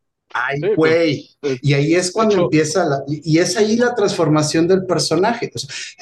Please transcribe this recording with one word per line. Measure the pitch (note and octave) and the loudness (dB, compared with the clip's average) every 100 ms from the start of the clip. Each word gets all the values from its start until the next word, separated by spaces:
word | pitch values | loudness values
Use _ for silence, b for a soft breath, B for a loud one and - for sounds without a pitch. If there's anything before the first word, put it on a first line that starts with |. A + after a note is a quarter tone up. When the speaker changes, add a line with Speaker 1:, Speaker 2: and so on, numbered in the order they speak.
| _ _ _ A#2 | _ _ _ -8
Speaker 1:
"Ay, | B2+ C#3+ | -6 -4
Speaker 2:
Sí, | F3 F#3+ | -2 2
pues, | D#3 | 2
Speaker 1:
güey". | E3 E3 C3 - _ | 2 2 -2 -8 _
Speaker 2:
pues, | C#3+ B2+ | -6 -4
Speaker 1:
Y | C#3+ | 0
ahí | C#3 D3+ F3 | 2 2 0
es | F3+ | 0
Speaker 2:
de | |
Speaker 1:
cuando | A3 A3 G3 | 0 0 2
Speaker 2:
hecho | |
Speaker 1:
empieza | E3 D3+ D3+ G3 D#3+ | 2 0 0 0 -2
la, | C3+ C#3 | -2 -6
y, | D3+ E3 D#3+ | -8 0 2
y | |
es | F3+ G#3+ | 2 2
ahí | G#3+ A#3 | 2 2
la | A#3+ - | 0 0
transformación | G3 - D#3 D3+ D3 E3 E3 | 0 2 2 2 2 2 2
del | F#3 F#3 | 2 0
personaje. | D#3+ - D#3+ G#3 A#3 C3 - | -2 0 0 0 -2 -6 -10
O | |
sea, | C#3 B B B | -12 B B B